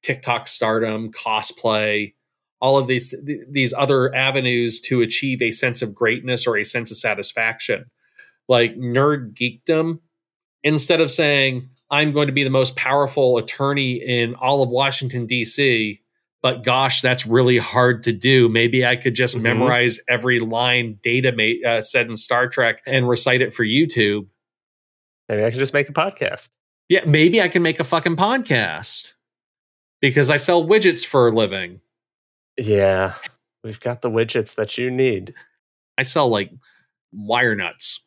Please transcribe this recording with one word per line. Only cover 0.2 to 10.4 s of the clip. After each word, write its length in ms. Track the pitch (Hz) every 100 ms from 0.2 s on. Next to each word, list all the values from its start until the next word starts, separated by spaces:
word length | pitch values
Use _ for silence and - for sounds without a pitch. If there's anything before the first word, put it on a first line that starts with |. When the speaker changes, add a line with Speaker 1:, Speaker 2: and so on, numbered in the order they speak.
| - 117 -
Speaker 1:
stardom, 640 | - 110 110 113 110 113
cosplay, 1000 | 110 - 110 - - 113 107 107 104 101 _ _ _ _ _
all 180 | 131 139
of 100 | 131
these, 280 | 127 123 - 143
th-, 200 | 147 -
these 240 | 139 127
other 400 | - 139 135 127
avenues 680 | 127 135 135 127 120 117 113
to 200 | - 127
achieve 400 | 113 - 139 127
a 100 | 120
sense 300 | 113 131 117
of 140 | 117 101
greatness 500 | 113 120 127 123 -
or 120 | 107
a 80 | 107
sense 260 | 123 113
of 60 | 107
satisfaction. 880 | 113 101 98 - 113 110 - 101 - _ _ _ - _ _
Like 260 | 123 117 117
nerd 560 | 123 123 143 147 120
geekdom, 680 | 101 123 117 - 160 160 160 _ _ _ _